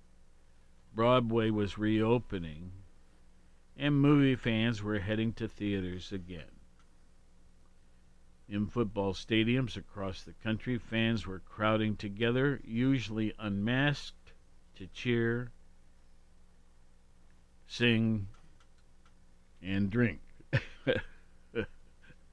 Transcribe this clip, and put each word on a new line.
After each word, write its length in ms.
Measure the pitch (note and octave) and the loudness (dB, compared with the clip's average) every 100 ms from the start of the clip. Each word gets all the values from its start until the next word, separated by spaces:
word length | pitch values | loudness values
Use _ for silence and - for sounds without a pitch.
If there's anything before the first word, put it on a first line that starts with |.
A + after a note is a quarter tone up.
| - - - - - - - - - | -20 -20 -20 -20 -20 -20 -20 -20 -12
Broadway 560 | G#2 A#2 B2+ A#2 A2+ A2 | 0 4 4 4 2 2
was 280 | G#2+ G2+ G#2 | 2 0 0
reopening, 920 | G#2+ A2 A2 B2 - G2 E2 D#2 F2+ F#2+ G2 - - - - - - - - - | 2 4 4 2 0 -6 -6 -10 -12 -14 -18 -20 -20 -20 -20 -20 -20 -20 -20 -4
and 240 | C#3+ C#3+ | 2 4
movie 340 | C#3+ D3 C3+ B2+ | 6 8 6 4
fans 480 | B2 A2 A#2 A2 | 2 2 2 0
were 160 | G#2 G#2+ | -2 -2
heading 340 | F2+ A2 A2+ | 0 0 0
to 140 | G#2+ A2+ | -2 -6
theaters 640 | - G#2 G2 F2+ F2+ - | -4 -2 -2 -2 -6 -8
again. 480 | G2 F2 F2 C2+ - - - - - - - - - - - - - - - - - - - - | -10 -10 -12 -14 -20 -20 -20 -20 -20 -20 -20 -20 -20 -20 -20 -20 -20 -20 -20 -20 -20 -20 -20 -8
In 180 | G2+ G#2 | -4 -2
football 460 | A#2+ A2 G2+ G2 | 0 -2 -2 -2
stadiums 640 | F#2 - A2 A2 B2+ B2 G2+ | -4 0 2 4 2 0 -6
across 460 | - G#2 F#2+ F2+ | -10 -8 -8 -8
the 100 | - - | -14 -8
country, 340 | A2+ A2 - A#2+ | -4 -2 -2 -6
fans 480 | - A2+ A2+ A2+ G2 | -2 0 2 0 -4
were 140 | F#2 | -10
crowding 560 | - - G#2+ A2 A2 G2 | -12 0 2 4 2 -2
together, 640 | G#2 G2+ A#2 B2 C#3+ C3+ - | -6 -2 0 2 0 -2 -4
usually 680 | A2+ C3 C3+ G#2 A2 G#2+ - | 0 2 2 0 -2 -2 -2
unmasked, 960 | G#2+ G2+ G#2+ B2+ C#3+ C#3+ - - - - - - - - | -4 -2 0 2 0 -2 -8 -16 -20 -20 -20 -20 -20 -18
to 120 | F#2 | -16
cheer, 640 | - B2 A#2+ A#2 A#2+ B2 - - - - - - - - - - - - - - - - - - - - - - | -6 0 2 2 -2 -6 -14 -20 -20 -20 -20 -20 -20 -20 -20 -20 -20 -20 -20 -20 -20 -20 -20 -20 -20 -20 -20 -16
sing, 600 | - A#2+ A2+ A2+ A2 G2 - - - - - - - - - - - - - | 0 4 4 2 0 -4 -12 -20 -20 -20 -20 -20 -20 -20 -20 -20 -20 -20 -14
and 280 | F2 G2 G2+ | -4 0 2
drink. 300 | A2+ A#2 D#2 - - - - - - - | 2 2 0 -12 -20 -2 -2 -2 -4 0
<laughs> 0 | - - - - - - A#2 G2+ - - - - - - | 0 -2 -16 -20 -20 -8 -6 -6 -10 -20 -20 -20 -20 -20